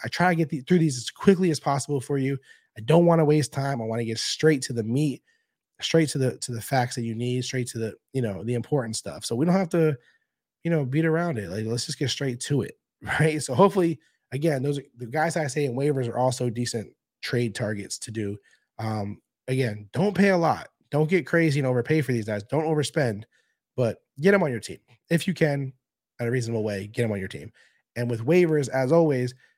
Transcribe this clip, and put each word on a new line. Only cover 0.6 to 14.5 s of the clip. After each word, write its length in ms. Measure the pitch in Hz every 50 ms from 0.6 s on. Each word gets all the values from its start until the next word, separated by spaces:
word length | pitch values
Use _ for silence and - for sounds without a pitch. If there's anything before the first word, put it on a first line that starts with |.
through 180 | 127 - 180 175
these 180 | 165 151 127
as 120 | 123 - -
quickly 400 | - - - 196 190 170 190 170
as 100 | 147 -
possible 400 | - 147 139 135 - - 147 131
for 180 | - - 143
you. 200 | 139 131 139 139 135 _ _ - _ _ _ -
I 40 | 113
don't 240 | 110 131 156 170 175
wanna 180 | 170 165 165 156
waste 260 | 147 151 151 135 -
time. 300 | - 139 135 139 139 117
I 40 | 113
wanna 200 | 113 113 120 120
get 140 | 113 113 -
straight 420 | - - - - 151 160 156 131 -
to 100 | - 120
the 100 | 117 107
meat, 400 | 110 120 143 156 139 123 - _ _ _ _ _ _ _ _ _ _ _ -
straight 280 | - - - 165 156 -
to 100 | - 139
the, 180 | 131 123 -
to 140 | - - -
the 100 | 120 110
facts 320 | - - 139 127 120 123 -
that 60 | 123
you 140 | 113 113 110
need, 280 | 113 120 123 123 127 123
straight 240 | - 131 127 120 -
to 100 | - 117
the, 160 | 113 104 - _ _ _ -
you 80 | 131
know, 220 | 120 104 95 82 98
the 100 | 117 123
important 420 | 117 - - 151 139 117 113 110
stuff. 300 | - - - 73 - -
So 100 | - 117
we 100 | 120 165
don't 100 | 175 175
have 140 | 196 185 165
to, 280 | 190 170 160 156 139 - _ _ _ _ _ _ _ _ _ _ _ _ -
you 60 | 170
know, 160 | 170 151 135
beat 200 | 123 139 160 165
around 340 | 160 156 165 175 170 135 110
it. 100 | 98 85
Like, 160 | 92 110 110
let's 220 | 110 120 120 -
just 120 | - - -
get 100 | 147 120
straight 300 | - - 143 131 123 127
to 200 | - - 143 127
it, 160 | - - - _ _ _ _ _
<laughs> 180 | 110 - - -
right? 240 | 156 160 151 151 -
So 100 | - 123
hopefully, 460 | 180 202 190 196 190 170 170 160 - _ _ _ _ _ -
again, 320 | 127 139 156 165